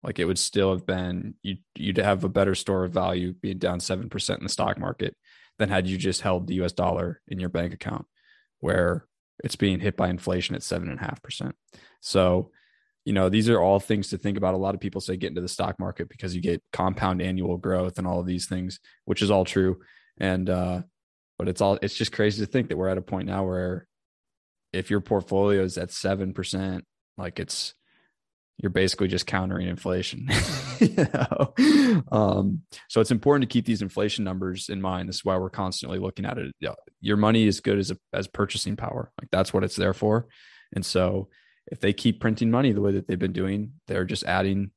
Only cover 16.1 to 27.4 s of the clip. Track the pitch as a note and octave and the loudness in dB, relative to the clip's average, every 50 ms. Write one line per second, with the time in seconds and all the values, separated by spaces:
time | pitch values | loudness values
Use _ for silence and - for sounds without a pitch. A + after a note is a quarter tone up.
16.1 | - - - F#2 F2 F2+ E2+ F2+ E2+ D#2+ _ _ - - F2+ F#2+ G2 - - F#2+ | -10 -10 -8 -6 -6 -4 -2 -2 -2 -2 _ _ -4 -2 -2 0 0 0 0 0
17.1 | F#2 F2+ F2+ F#2 F#2 F#2 F#2 F2+ F2+ F2 - G2 F#2 F2+ F2+ F2+ F2+ - F#2+ F2+ | 0 0 0 -2 -2 -2 -2 -2 -2 -2 -2 0 0 0 0 -2 -2 -4 -4 -2
18.1 | F2+ F2+ F2+ F2+ F2+ F2+ F2 - F#2+ F2+ F#2 F#2 F#2+ - _ - _ _ _ - | -2 -2 -2 -2 -4 -4 -4 -4 -4 -4 -4 -6 -8 -12 _ -20 _ _ _ -4
19.1 | G#2 - G#2+ G2 G#2 G2 F#2 F2+ - G2 F#2+ F#2 F2+ - - _ - - _ _ | -2 0 2 4 4 4 4 4 2 2 4 4 2 -2 -6 _ -20 -20 _ _
20.1 | _ _ - F#2+ F#2 F#2 F#2 F#2+ F#2 F2+ F2+ F2+ F2+ F2+ F2 - _ _ _ _ | _ _ -2 0 0 0 0 0 0 0 0 -2 -2 -4 -6 -10 _ _ _ _
21.1 | _ _ _ _ _ _ - - F2+ - G#2 G2 G2 - - G2 - - A2+ - | _ _ _ _ _ _ -4 -4 0 2 4 2 4 2 0 -4 -2 -2 -4 -4
22.1 | - - G#2+ G#2 G2+ G#2 G#2+ G2 - C3 A#2 - - D#2 F#2 F#2+ F#2+ F#2 F2+ - | 0 2 2 2 2 0 -4 -2 0 -2 0 0 -2 -2 0 0 0 -2 -2 -4
23.1 | G2+ F#2+ F#2 G2 F#2 F#2+ G2 F#2 F#2 F2+ F2+ F2+ F2+ F2+ - _ _ _ _ _ | -6 -6 -4 -4 -2 -2 -2 -2 -2 -2 -2 -2 -4 -6 -8 _ _ _ _ _
24.1 | _ _ _ _ _ _ _ _ _ _ _ _ - F#2 F#2 - G2+ G#2 F#2+ - | _ _ _ _ _ _ _ _ _ _ _ _ -6 -6 -2 0 0 0 2 2
25.1 | A2 G2+ F2+ - G2 G2 G2+ G2+ G2+ G2 F#2+ F#2 F2+ - F2 F2+ - - - F#2+ | 0 0 0 0 2 2 4 4 4 2 2 0 -2 -6 -8 -8 -8 -4 -2 -2
26.1 | G2 G2 G2 F#2+ F#2 - F2+ - - F#2+ F#2+ F#2+ F#2 F2+ - _ _ _ _ _ | -2 0 -2 -4 -4 -6 -6 -4 -4 -4 -4 -4 -6 -8 -10 _ _ _ _ _
27.1 | _ - F#2+ F2 F2 - | _ -12 -12 -10 -8 -8